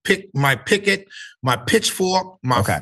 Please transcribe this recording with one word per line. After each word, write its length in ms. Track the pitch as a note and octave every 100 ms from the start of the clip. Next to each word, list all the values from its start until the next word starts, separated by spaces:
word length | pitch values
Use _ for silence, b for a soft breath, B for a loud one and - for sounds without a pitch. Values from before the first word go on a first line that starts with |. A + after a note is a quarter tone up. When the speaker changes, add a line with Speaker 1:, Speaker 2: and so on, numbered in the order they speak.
Speaker 1:
pick, 260 | - F#3+ F#3+
my 220 | - C#3 C3
picket, 500 | - G3+ G3+ G3 - B B B
my 140 | B2+ A#2+
pitchfork, 840 | - A3 - - F#3 F#3 F#3 -
my, 180 | B2+ A#2+
Speaker 2:
Okay. 180 | G#2 D2+